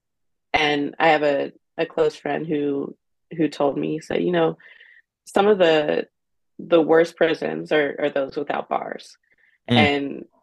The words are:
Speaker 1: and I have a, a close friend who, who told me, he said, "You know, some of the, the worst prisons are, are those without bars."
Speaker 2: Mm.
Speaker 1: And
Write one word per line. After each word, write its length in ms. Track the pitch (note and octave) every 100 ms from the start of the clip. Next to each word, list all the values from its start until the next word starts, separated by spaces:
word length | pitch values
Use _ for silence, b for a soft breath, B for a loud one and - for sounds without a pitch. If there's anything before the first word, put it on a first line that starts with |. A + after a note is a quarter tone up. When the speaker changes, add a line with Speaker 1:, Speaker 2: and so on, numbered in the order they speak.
| _ _ _ _ _
Speaker 1:
and 420 | - D3+ D3 C#3+ -
I 100 | D#3+
have 140 | D3+
a, 300 | D3 C#3 C#3 - _ -
a 100 | E3
close 300 | - D3+ -
friend 300 | D3 D3 D#3+
who, 500 | D3 C#3+ C#3 C#3+ - _ _ _ E3
who 120 | D3+
told 280 | - C#3+ D3
me, 160 | D#3
he 80 | D#3
said, 220 | - -
"You 100 | E3+
know, 240 | F3 E3 D#3+ B B B B B _
some 220 | - - G3+
of 120 | G3+
the, 480 | E3+ D#3 D3+ - - _ _ _ _ _
the 220 | E3+ E3+
worst 360 | D3+ D#3+ E3 -
prisons 540 | E3 D#3+ D#3 D#3 E3+
are, 240 | D3+ C#3+ -
are 120 | D3
those 260 | C#3+ C3+ D3+
without 320 | C#3+ - -
bars." 480 | - - - - - _ _ _ _ -
Speaker 2:
Mm. 60 | B2
Speaker 1:
And 480 | D3 C#3+ C#3 - - _